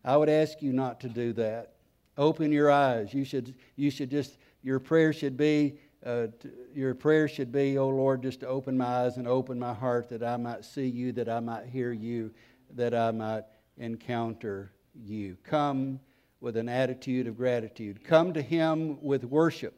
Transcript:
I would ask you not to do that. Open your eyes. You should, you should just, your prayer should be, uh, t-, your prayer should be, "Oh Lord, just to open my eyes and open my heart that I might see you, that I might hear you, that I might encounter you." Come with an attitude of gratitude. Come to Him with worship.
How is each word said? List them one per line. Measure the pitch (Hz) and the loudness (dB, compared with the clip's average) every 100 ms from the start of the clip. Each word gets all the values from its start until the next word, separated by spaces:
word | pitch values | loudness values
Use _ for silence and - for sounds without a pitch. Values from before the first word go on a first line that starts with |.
I | 127 | 4
would | 147 151 | 4 6
ask | 151 156 - | 4 2 -2
you | 143 | -2
not | 127 131 120 | 0 -2 -6
to | 127 | -8
do | 113 120 | -4 -2
that. | 110 110 113 107 _ _ _ _ - | -2 -2 -4 -12 _ _ _ _ 2
Open | 147 156 151 | 2 2 2
your | 147 147 | 4 6
eyes. | 143 139 120 104 | 6 4 2 -2
You | 139 | -4
should, | 135 135 123 131 _ | -4 -4 -6 -16 _
you | - 143 | -2 -2
should | 139 135 | -2 -4
just, | 143 135 _ _ _ | -2 -4 _ _ _
your | 131 131 | -2 -2
prayer | 131 160 156 | 4 4 6
should | 151 139 127 | 2 -4 2
be, | 151 151 143 143 _ _ | 2 4 2 -2 _ _
uh, | 123 120 113 113 | -4 -4 -4 -8
t-, | 139 - - | -20 -18 -14
your | 147 131 | -4 -2
prayer | 127 151 156 151 | 0 4 4 4
should | 151 127 | -2 -2
be, | 139 139 135 | 0 2 2
"Oh | 135 | 2
Lord, | 135 135 131 | 4 2 2
just | 131 127 | -2 -6
to | 127 | -6
open | 135 135 131 | -6 -2 0
my | |
eyes | 123 123 123 123 | 0 0 0 -2
and | 120 | 0
open | 127 131 123 | 0 0 -6
my | 123 | -6
heart | 110 127 120 120 | -4 0 0 -2
that | 117 | -6
I | 117 123 | -4 -4
might | 120 117 | -4 -8
see | - - 131 | -10 -4 -4
you, | 120 127 | -2 -4
that | 120 117 | -4 -4
I | 117 | -4
might | 117 113 | -4 -8
hear | 123 127 123 | -8 -4 -4
you, | 117 113 120 110 - _ _ _ | -4 -6 -6 -6 -12 _ _ _
that | 120 120 | -4 0
I | 117 113 | 2 2
might | 110 110 110 107 _ _ - | 0 -4 -6 -8 _ _ -12
encounter | 117 113 - 120 117 110 110 98 98 _ _ | -10 -8 -4 -4 -4 -6 -8 -8 -10 _ _
you." | - 104 107 98 92 | -20 -10 -8 -8 -12
Come | - 151 147 135 135 131 _ _ _ _ | -4 0 0 -2 -4 -6 _ _ _ _
with | 120 110 | -4 -4
an | 117 | -2
attitude | 123 131 127 - 127 117 | 0 0 -2 -4 -2 -2
of | |
gratitude. | 107 127 120 110 - 107 101 | -2 0 0 -4 -10 -12 -10
Come | - 160 180 | 4 4 6
to | 160 | -2
Him | 135 165 160 156 160 139 | -2 0 2 0 -4 -6
with | 147 139 | -2 -2
worship. | 123 147 165 - 117 | 2 2 2 0 -12